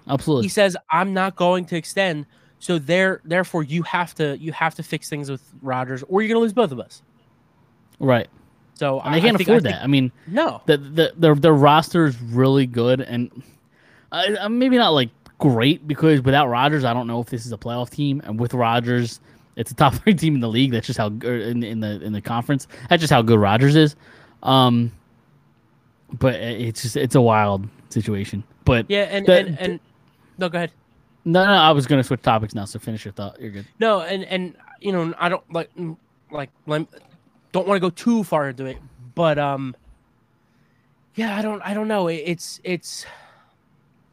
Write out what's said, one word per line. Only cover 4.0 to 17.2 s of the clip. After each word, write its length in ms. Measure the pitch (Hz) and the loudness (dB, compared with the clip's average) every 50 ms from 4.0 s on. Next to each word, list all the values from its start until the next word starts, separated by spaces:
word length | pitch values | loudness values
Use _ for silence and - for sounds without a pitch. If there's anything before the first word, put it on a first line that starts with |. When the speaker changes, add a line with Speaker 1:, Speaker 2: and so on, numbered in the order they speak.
| 175 165 - | -4 -6 -4
Speaker 2:
to, 220 | - 156 147 139 - | -4 -4 -4 -4 -6
you 140 | 151 160 | -10 -12
have 240 | 147 - 160 160 - | -6 -4 -4 -4 -4
to 80 | - 160 | -6 -8
fix 240 | - 165 151 - - | -8 -10 -10 -8 -10
things 200 | 156 147 147 139 | -10 -10 -8 -10
with 140 | 139 131 - _ _ - | -12 -12 -14 _ _ -12
Rodgers, 420 | 131 135 127 127 127 127 131 123 135 - | -8 -6 -4 -4 -4 -6 -8 -10 -6 -2
or 140 | 180 196 | -2 0
you're 60 | 220 214 | 0 2
gonna 100 | 226 226 | 2 2
lose 120 | 233 226 | 0 2
both 180 | 190 247 226 165 | 2 0 0 0
of 80 | 135 117 | -2 -8
us. 240 | 104 - - - _ _ _ _ _ _ _ _ _ _ _ _ _ _ _ _ _ _ _ - | -12 -14 -20 -20 _ _ _ _ _ _ _ _ _ _ _ _ _ _ _ _ _ _ _ -2
Speaker 1:
Right. 300 | - 135 123 117 - - _ _ _ _ _ _ _ _ _ | 0 2 2 2 0 -4 _ _ _ _ _ _ _ _ _
Speaker 2:
So 260 | - 151 139 135 135 | -6 -4 -4 -2 -4
Speaker 1:
And 120 | - - | -4 -2
they 60 | 151 165 | 0 2
Speaker 2:
I, 20 | |
Speaker 1:
can't 140 | 180 240 220 | 4 4 4
Speaker 2:
I 40 | 185 | 2
think, 100 | 185 180 | 4 4
Speaker 1:
afford 180 | 226 240 160 | 4 4 4
Speaker 2:
I 40 | 110 | 0
Speaker 1:
that. 60 | 95 - | -2 -2
Speaker 2:
think 40 | - | 0
Speaker 1:
I 20 | 131 | 2
mean, 240 | 143 139 131 123 - _ _ 160 | 2 2 2 0 -4 _ _ -4
Speaker 2:
no. 340 | 180 262 330 - 113 113 - | -2 -2 -2 -2 -4 -2 0
Speaker 1:
the, 100 | - 151 | 0 0
the, 360 | 143 139 139 151 165 160 - - | 0 0 -2 0 0 0 0 0
the, 180 | 170 165 156 151 | 2 4 4 6
the 180 | 147 139 165 | 6 6 6
roster 540 | 156 139 143 147 147 160 143 - - 175 160 | 6 6 6 6 6 4 2 2 0 2 2
is 140 | 147 123 117 | 0 0 -4
really 440 | 120 117 113 123 131 135 135 139 135 127 | -8 -2 2 2 4 4 4 4 2 0
good, 320 | 120 120 117 123 127 127 | 0 0 0 2 0 0
and 300 | 131 - 120 120 120 - - 127 - _ _ _ _ _ _ _ _ _ _ _ _ _ | -2 -6 -6 -6 -6 -6 -10 -16 -20 _ _ _ _ _ _ _ _ _ _ _ _ _
I, 240 | - 165 185 196 208 196 | -4 -4 -2 -2 -2 -4
I, 40 | 196 | -4
maybe 300 | 208 226 240 254 262 254 247 | -4 -2 0 2 4 4 4
not, 120 | 233 185 | 4 4
like, 200 | 156 143 127 113 - _ _ - _ - | 4 2 2 0 -6 _ _ -20 _ 0
great, 500 | - 147 123 113 117 139 165 156 - 151 | 2 2 4 4 2 2 2 0 -4 -6
because 320 | 147 - 156 160 156 139 | -2 2 4 4 4 4
without 240 | 123 135 135 143 147 123 | 2 2 4 4 2 2
Rodgers, 360 | 120 120 131 147 151 151 131 | 0 0 0 0 0 0 0
I 80 | 120 117 | -2 -2
don't 140 | 123 120 113 | -2 -4 -4
know 120 | 117 120 | -6 -6